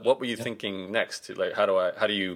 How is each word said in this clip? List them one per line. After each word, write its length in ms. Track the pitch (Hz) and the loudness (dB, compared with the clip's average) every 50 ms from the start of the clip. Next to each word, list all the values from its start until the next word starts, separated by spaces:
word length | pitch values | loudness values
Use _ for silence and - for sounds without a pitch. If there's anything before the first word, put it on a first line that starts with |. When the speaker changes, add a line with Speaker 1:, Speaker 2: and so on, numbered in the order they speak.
| 107 | 4
Speaker 1:
what 140 | 120 135 - | 2 2 2
were 60 | 135 120 | 2 -4
you 40 | 113 | -4
Speaker 2:
Yeah. 80 | 110 - | -2 -4
Speaker 1:
thinking 480 | 123 110 - 110 101 95 95 92 95 | -6 -6 -4 -6 -6 -6 -6 -4 -2
next? 280 | 107 113 - - - - - - - 95 | 0 0 0 0 -4 -12 -12 -8 -4 -2
Like, 120 | 92 92 - 104 | -2 0 2 2
how 60 | 104 | 4
do 100 | 98 95 92 | 4 4 4
I, 140 | 90 90 - - | 2 2 0 0
how 60 | 110 | 0
do 60 | 104 | 2
you, 180 | 104 98 95 92 87 | 2 0 -2 -2 -4